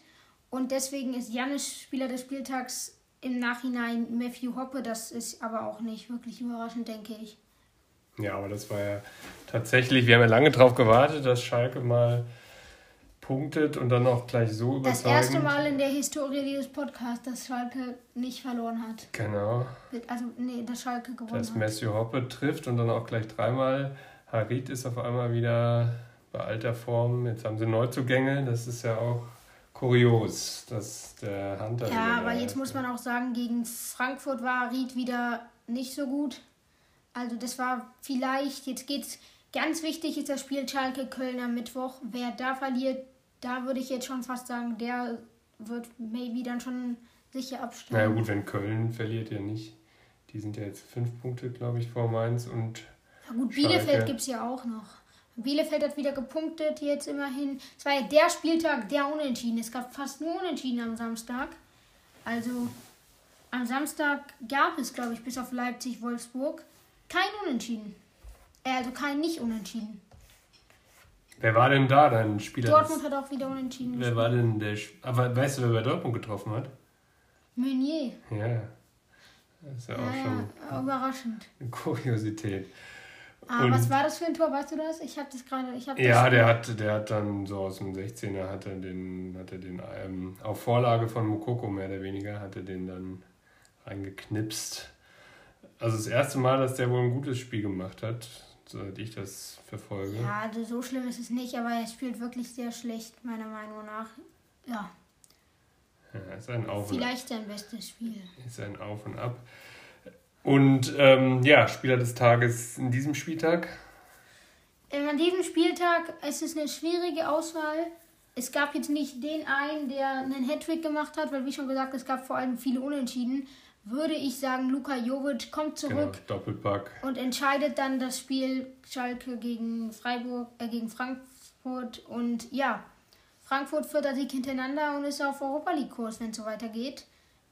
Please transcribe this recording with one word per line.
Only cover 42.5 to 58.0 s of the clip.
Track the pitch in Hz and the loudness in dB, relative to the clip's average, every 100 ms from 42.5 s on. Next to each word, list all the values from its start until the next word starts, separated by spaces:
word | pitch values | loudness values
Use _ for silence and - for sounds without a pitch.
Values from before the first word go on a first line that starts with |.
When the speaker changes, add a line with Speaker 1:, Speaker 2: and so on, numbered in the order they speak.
| 262 | -2
Speaker 1:
verliert, | 269 254 262 262 - _ _ - | -2 0 0 -2 -6 _ _ -12
da | 247 254 247 | -6 -4 -2
würde | 262 | -4
ich | 254 | -2
jetzt | 254 254 | -4 -4
schon | 262 | -6
fast | 240 240 - | -6 -8 -6
sagen, | 240 240 220 | -6 -4 -4
der | 233 247 240 233 - _ _ - | -4 -4 -4 -6 -12 _ _ -16
wird | 220 240 233 - | -10 -8 -10 -12
maybe | 220 240 247 233 | -8 -6 -4 -4
dann | 247 240 | -4 -6
schon | 254 247 247 233 - _ _ | -6 -6 -4 -6 -10 _ _
sicher | 262 247 254 | -10 -8 -6
absteigen. | 247 - - 113 | -8 -10 -2 2
Speaker 2:
Na | |
ja, | 107 | 4
gut, | 110 110 | 4 2
wenn | 101 98 | -2 -2
Köln | 104 101 110 113 | -4 -2 0 -2
verliert, | 117 110 113 110 | -2 -4 -4 -4
ja | 104 | -6
nicht. | 101 110 - - _ _ _ _ _ | -4 -6 -8 -16 _ _ _ _ _
Die | 107 | -10
sind | 104 107 | -8 -6
ja | |
jetzt | 101 95 | -8 -10
fünf | - 123 120 - | -10 -4 -4 -4
Punkte, | 127 123 123 | -8 -6 -8
glaub | - 120 120 | -6 -4 -2
ich, | 117 | -2
vor | 120 117 | -2 0
Mainz | 113 113 120 117 | 2 0 -2 -2
und | 120 113 113 - - _ _ - | -4 -4 -6 -16 -20 _ _ -8
Speaker 1:
Ja | |
gut, | 233 254 269 | -2 -2 2
Bielefeld | 294 359 302 | 4 4 4
Speaker 2:
Schalke. | 277 220 | 4 2
Speaker 1:
gibt's | 240 - | -2 -4
ja | 233 233 | -4 -4
auch | 254 240 | -6 -8
noch. | 220 202 - _ _ _ - | -10 -12 -20 _ _ _ -8
Bielefeld | 233 294 311 302 294 | -2 0 2 2 0
hat | 285 | 0
wieder | 285 | -2
gepunktet, | 277 240 320 320 320 302 - | -2 -4 -4 -4 -2 -2 -2
jetzt | 285 285 294 | -2 -2 -2
immerhin. | 285 277 254 277 269 - - | -4 -4 -4 -4 -6 -10 -6
Es | 285 | 0
war | |
ja | 277 | 0